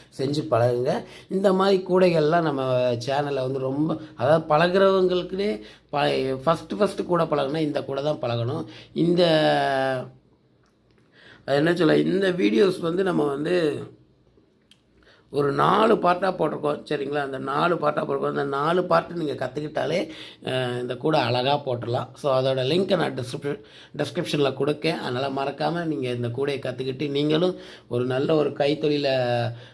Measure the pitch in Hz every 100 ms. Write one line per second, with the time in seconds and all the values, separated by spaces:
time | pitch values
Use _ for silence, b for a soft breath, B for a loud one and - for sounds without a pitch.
0 | B - 139 147 135 117 120 120 127 226
1 | B B B 185 196 185 196 190 185 180
2 | 185 165 151 170 160 135 131 127 123 117
3 | 123 139 147 139 131 135 131 139 160 160
4 | B - 127 160 160 151 175 190 196 190
5 | 185 180 170 185 202 214 B B _ 143
6 | 143 135 131 131 135 165 - 196 202 202
7 | 180 170 160 147 135 160 151 143 127 139
8 | 147 151 123 117 117 104 - B B -
9 | 170 175 170 156 151 147 139 135 135 127
10 | 123 - _ _ _ _ _ _ _ _
11 | _ B B B - 139 160 175 156 151
12 | 151 180 190 175 208 220 196 175 170 175
13 | 190 165 147 139 151 180 156 131 - -
14 | _ _ _ _ _ _ _ _ _ _
15 | b b b 139 143 139 147 196 226 190
16 | 175 180 190 180 156 147 147 147 - 147
17 | 135 147 139 131 135 143 170 165 151 -
18 | 143 139 143 143 143 139 151 180 175 165
19 | 165 170 151 127 127 - 151 - 131 175
20 | 320 B B B - 131 127 123 123 123
21 | 156 156 120 123 127 147 131 120 117 123
22 | 120 - 147 131 131 131 127 175 190 180
23 | 143 131 120 147 143 151 B B B 143
24 | 147 180 160 151 139 131 143 147 160 -
25 | 139 123 139 135 139 - 151 170 165 143
26 | 127 120 120 123 139 135 131 123 131 131
27 | 147 139 151 156 180 180 B B _ 120
28 | 123 131 143 156 143 - 143 151 156 147
29 | 139 131 123 120 117 117 B